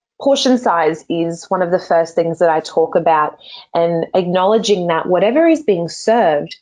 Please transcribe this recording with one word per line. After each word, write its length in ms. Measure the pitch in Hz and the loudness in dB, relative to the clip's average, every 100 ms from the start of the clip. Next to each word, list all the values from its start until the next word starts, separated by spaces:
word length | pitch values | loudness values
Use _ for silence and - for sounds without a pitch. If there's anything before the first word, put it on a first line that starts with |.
| _ - | _ -4
portion 380 | 277 269 254 247 | -2 0 2 0
size 460 | 240 170 160 165 - | 0 0 0 -2 -4
is 360 | 165 170 170 - | -4 -4 -6 -4
one 120 | 185 | -4
of 100 | 175 | 0
the 80 | 180 | -2
first 360 | - 170 165 - | 0 0 0 -2
things 240 | 165 160 | -2 0
that 100 | 170 | 0
I 100 | 160 | 0
talk 360 | - 170 160 175 | -2 -2 0 0
about, 440 | 165 156 151 - - - - | 2 2 0 -6 -20 -20 -6
and 320 | 170 170 165 - | -2 0 -2 -2
acknowledging 760 | 185 180 185 190 226 196 190 175 | -2 0 0 2 2 0 -2 0
that 200 | 160 - | -2 0
whatever 400 | 180 202 285 330 | 0 2 2 2
is 160 | 320 | 2
being 260 | - 175 170 | 0 -2 -4
served 680 | - - 233 180 147 165 - | -6 0 2 2 0 -4 -14